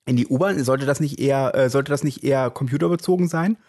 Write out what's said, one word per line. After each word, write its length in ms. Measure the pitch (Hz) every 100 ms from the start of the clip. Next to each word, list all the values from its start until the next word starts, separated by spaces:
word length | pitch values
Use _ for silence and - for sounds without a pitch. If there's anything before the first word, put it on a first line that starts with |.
| -
In 60 | 123
die 120 | 123
U-Bahn? 340 | 135 185 185
Sollte 240 | 123 131 139
das 140 | 139
nicht 180 | 151 139
eher, 340 | 135 139 135 -
äh, 120 | 131
sollte 220 | 139 139
das 140 | 143
nicht 180 | 151 -
eher 280 | 127 135 127
computerbezogen 760 | - 135 143 170 170 - 180 175
sein? 300 | 165 170 220